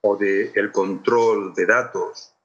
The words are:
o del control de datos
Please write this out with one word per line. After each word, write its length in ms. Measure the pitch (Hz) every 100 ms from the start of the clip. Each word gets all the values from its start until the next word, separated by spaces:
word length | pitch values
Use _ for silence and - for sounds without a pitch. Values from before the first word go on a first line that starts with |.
o 160 | 104 98
del 560 | 101 98 104 104 104
control 800 | 104 95 92 - 117 113 104 95
de 140 | - 107
datos 680 | 117 123 95 90 - - _